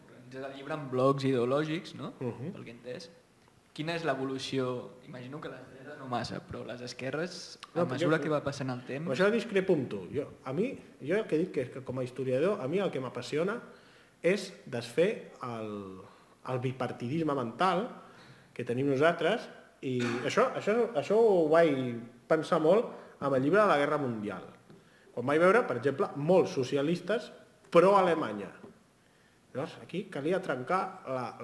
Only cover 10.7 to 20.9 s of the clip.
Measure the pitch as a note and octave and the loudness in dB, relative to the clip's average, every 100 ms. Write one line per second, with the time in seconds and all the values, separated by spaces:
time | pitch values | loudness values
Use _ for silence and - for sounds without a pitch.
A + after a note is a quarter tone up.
10.7 | - - - C3 G3 G#3+ D#3 F3 D3+ B2 | -4 -16 -12 -4 -2 0 0 0 -2 -6
11.7 | C#3 B2+ C3 B2 - C3 B2+ F3 G#3 C3 | -8 -8 -6 -6 -6 -2 0 0 0 -2
12.7 | F3 F#3 D3 C3 - A2+ C#3+ F3+ A#3 - | -2 -2 -4 -6 -8 -6 -2 -2 -4 -10
13.7 | - - - _ _ E3 G3+ G3+ - - | -20 -20 -20 _ _ 0 0 -2 -12 -8
14.7 | A#2+ A2+ - F3+ G#3 - - B2+ A#2 A2 | -8 -2 2 2 2 -8 -12 -10 -8 -8
15.7 | G#2 G2 F#2+ F#2+ - _ _ - B2+ B2+ | -8 -10 -12 -16 -20 _ _ -6 -4 -2
16.7 | B2 B2 - A#2+ D#3 D#3 C#3 A#2 A2+ F#3 | -2 -6 -4 -4 -2 0 0 -2 0 2
17.7 | F3+ B3 - - - - - - - A#2+ | 2 -2 -8 -20 -20 -20 -20 -16 -10 -4
18.7 | A#2+ C#3+ C3 D#3 E3+ D#3+ A#3 - - - | -2 0 4 4 4 0 0 -4 -16 -20
19.7 | _ C#3 B2 A#2+ A#2+ C3+ D#3 B3+ D3 D#3+ | _ -4 -2 -2 -2 0 2 2 0 0
20.7 | A3+ A#3 | 0 0